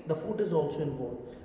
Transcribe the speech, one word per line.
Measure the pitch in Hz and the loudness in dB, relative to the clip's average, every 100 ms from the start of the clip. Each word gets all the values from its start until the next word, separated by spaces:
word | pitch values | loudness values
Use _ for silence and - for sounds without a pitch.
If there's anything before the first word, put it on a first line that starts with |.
| - | -2
the | 156 | 0
foot | 214 208 | 0 0
is | 190 | 4
also | 165 143 - | 4 2 2
involved. | 143 127 120 - - - | -2 -2 -4 -6 -8 -12